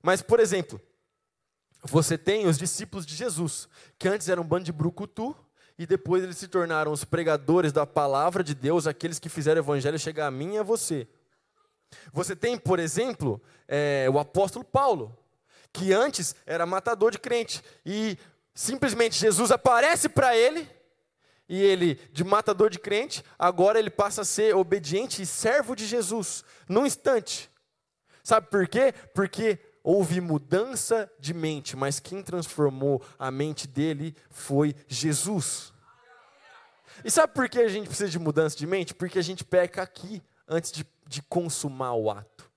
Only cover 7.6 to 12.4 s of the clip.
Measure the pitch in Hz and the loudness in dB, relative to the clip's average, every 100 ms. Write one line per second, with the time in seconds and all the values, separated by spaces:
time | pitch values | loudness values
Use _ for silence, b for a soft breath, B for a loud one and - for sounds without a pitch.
7.6 | 156 143 143 - 143 139 160 185 156 139 | 4 2 0 0 2 2 2 0 -4 -2
8.6 | 135 170 156 147 165 165 165 160 147 160 | 0 0 0 -4 -8 -8 -10 -2 2 2
9.6 | 143 147 127 156 160 156 147 131 160 214 | 2 0 0 -2 -6 -4 -4 -4 -6 -4
10.6 | 202 226 - 151 110 _ _ _ _ _ | -2 -2 -2 -6 -6 _ _ _ _ _
11.6 | _ _ _ B B 143 175 185 | _ _ _ B B -6 -6 -2